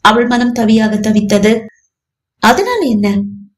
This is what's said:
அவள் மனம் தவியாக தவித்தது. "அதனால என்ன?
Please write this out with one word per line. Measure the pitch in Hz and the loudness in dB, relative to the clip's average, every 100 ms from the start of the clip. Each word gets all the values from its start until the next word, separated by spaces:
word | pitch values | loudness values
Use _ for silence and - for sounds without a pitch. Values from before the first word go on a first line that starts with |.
அவள் | - 233 240 | 2 2 0
மனம் | 240 240 | 0 -2
தவியாக | 240 220 220 214 214 | 0 2 2 2 -2
தவித்தது. | 214 214 202 208 208 226 - _ _ _ _ _ _ _ | 0 0 2 2 2 0 -4 _ _ _ _ _ _ _
"அதனால | 214 254 403 480 302 | 0 2 0 -2 0
என்ன? | 214 202 202 202 - - | 0 0 -2 -4 -10 -18